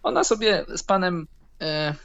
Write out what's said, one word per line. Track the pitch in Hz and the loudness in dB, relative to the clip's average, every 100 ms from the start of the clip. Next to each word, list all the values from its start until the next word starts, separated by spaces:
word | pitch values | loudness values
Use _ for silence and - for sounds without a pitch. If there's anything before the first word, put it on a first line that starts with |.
Ona | - - | -2 2
sobie | - 214 220 196 - - | 2 2 2 2 -2 -8
z | |
panem, | - 190 180 175 156 - - - | 0 0 2 -2 -8 -18 -20 -8
e, | 156 151 151 147 | -4 -2 -2 -6